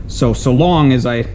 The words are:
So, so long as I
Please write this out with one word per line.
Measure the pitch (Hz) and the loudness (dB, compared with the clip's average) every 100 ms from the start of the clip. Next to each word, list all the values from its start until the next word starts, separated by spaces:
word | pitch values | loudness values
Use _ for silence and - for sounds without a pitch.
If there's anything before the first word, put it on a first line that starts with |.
| - | -10
So, | - 123 | -2 -2
so | 110 131 | 0 0
long | 127 175 165 139 | 2 2 2 2
as | 127 120 | 2 0
I | 117 113 | -4 -6